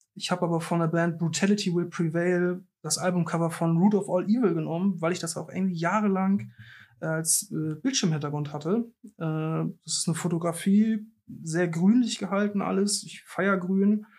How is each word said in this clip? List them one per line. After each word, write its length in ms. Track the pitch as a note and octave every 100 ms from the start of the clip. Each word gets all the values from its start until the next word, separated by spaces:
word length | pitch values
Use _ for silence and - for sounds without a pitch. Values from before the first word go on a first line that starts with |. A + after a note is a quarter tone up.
| _
ich 160 | - -
hab 120 | F3+
aber 180 | F3 E3
von 180 | E3 E3+
der 80 | D#3+
Band 320 | E3+ E3+ E3
Brutality 560 | E3 - G3 G#3 F#3+
Will 120 | E3+ E3+
Prevail 800 | - E3 E3+ F3 F3+ F3+ F3+ - _
das 140 | D3+ -
Albumcover 520 | F3+ F3+ E3 E3 E3
von 260 | E3 E3 E3
Root 180 | G3+ G#3
of 120 | -
All 160 | F3+ F3+
Evil 240 | A#3+ G#3
genommen, 460 | E3 D3+ E3 G3 E3
weil 100 | E3
ich 60 | F3
das 180 | E3+ E3+
auch 120 | E3
irgendwie 240 | F3+ F#3+ E3+
jahrelang, 760 | E3+ G#3 G#3 F#3+ F#3+ G3+ - - - - - _
äh, 60 | D#3+
als, 440 | D#3+ D#3+ - -
äh, 240 | D#3 D#3 D3+
Bildschirmhintergrund 680 | C4+ C4 F3+ D#3 D3 D3 C#3+
hatte. 360 | D3 D#3 A3+ A#3 _ - -
Äh, 500 | E3 D#3 D#3 D#3+ E3 -
das 140 | D#3+ -
ist 60 | -
eine 80 |
Fotografie, 920 | D#3+ E3+ E3 E3+ E3 G3 G3+ A3 A3 - _ - -
sehr 240 | D#3+ E3 F3
grünlich 520 | E3 F#3+ B3 A3+ -
gehalten 420 | F#3 G3 G#3 G3+
alles. 400 | F#3 F#3+ G#3 -
Ich 220 | - -
feier 320 | - - F#3+ F#3+
grün. 500 | F3+ F#3+ G3+ G#3+ -